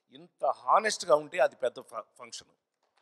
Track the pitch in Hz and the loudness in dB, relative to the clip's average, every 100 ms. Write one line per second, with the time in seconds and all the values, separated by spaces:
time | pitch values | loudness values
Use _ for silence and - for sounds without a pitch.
0 | _ 131 175 - 147 117 123 170 214 - | _ -20 -20 -4 -2 -2 2 2 2 -4
1 | 180 151 151 180 147 - 120 131 117 113 | 2 0 0 0 0 0 -6 -6 -14 -16
2 | - - 120 - 82 _ _ _ _ _ | -16 -20 -18 -18 -20 _ _ _ _ _